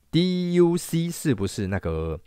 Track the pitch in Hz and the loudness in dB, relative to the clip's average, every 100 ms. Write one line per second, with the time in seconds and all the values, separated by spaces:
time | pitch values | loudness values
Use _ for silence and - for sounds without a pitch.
0 | _ 160 185 180 175 175 170 170 - 165 | _ 0 2 0 0 4 4 4 -2 -2
1 | 170 - 156 104 98 - 95 98 85 80 | -2 -4 -2 0 -2 -4 -4 -4 -4 -4
2 | 80 78 | -4 -8